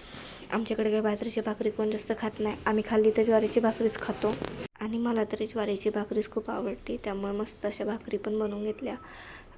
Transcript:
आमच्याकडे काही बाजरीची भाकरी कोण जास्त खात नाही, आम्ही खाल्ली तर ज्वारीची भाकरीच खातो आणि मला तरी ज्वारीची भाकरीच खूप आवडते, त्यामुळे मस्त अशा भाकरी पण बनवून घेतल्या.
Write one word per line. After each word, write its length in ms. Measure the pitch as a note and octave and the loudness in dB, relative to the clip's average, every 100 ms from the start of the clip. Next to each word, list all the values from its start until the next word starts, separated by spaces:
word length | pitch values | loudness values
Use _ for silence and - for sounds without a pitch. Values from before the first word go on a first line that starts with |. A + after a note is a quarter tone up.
| - - - - - | -16 -14 -14 -14 -6
आमच्याकडे 380 | A3 A3 A3 G#3+ | -2 -2 0 2
काही 120 | G#3+ | 4
बाजरीची 380 | G#3+ G#3 A#3+ A3 | 2 0 -2 -2
भाकरी 300 | A3 G#3+ A3 | -2 0 0
कोण 200 | G#3 G#3+ | 0 0
जास्त 220 | G#3+ - A3 | 0 -2 -2
खात 120 | G#3+ - | -2 -2
नाही, 180 | G#3+ G3+ - | -2 0 2
आम्ही 180 | G#3+ G#3+ | 2 4
खाल्ली 240 | A3 G#3+ A3 | 6 6 6
तर 60 | |
ज्वारीची 380 | A3 A3 G#3+ A#3 | 6 6 6 4
भाकरीच 380 | A3+ A3+ A3+ A3 | 4 4 2 0
खातो 340 | - - G#3 B3+ - - - - | -4 0 0 0 -4 -6 -10 -8
आणि 180 | G#3+ A#3 | -4 -2
मला 260 | A#3+ A3+ | 0 2
तरी 220 | G#3+ G#3 A3 | 0 0 -2
ज्वारीची 440 | A3+ G#3 G3 G#3+ | -2 0 0 0
भाकरीच 400 | G#3 G3+ A3 G#3 | 0 0 0 -2
खूप 200 | - G#3+ | -2 -4
आवडते, 460 | A#3 A#3+ - - A#3+ | -2 -2 -4 -6 -6
त्यामुळे 280 | G#3+ G3 G3+ | -4 -4 -2
मस्त 340 | G3+ G#3 - G#3 | -2 -4 -4 -4
अशा 180 | G#3 | -2
भाकरी 320 | G#3 A3 - G3+ | -2 -4 -2 -4
पण 220 | A3 G#3+ | 0 0
बनवून 260 | G#3+ G3+ | 0 -2
घेतल्या. 300 | G#3+ G#3+ B3 A#3 - - - - - | -4 -4 -4 -6 -10 -16 -16 -16 -18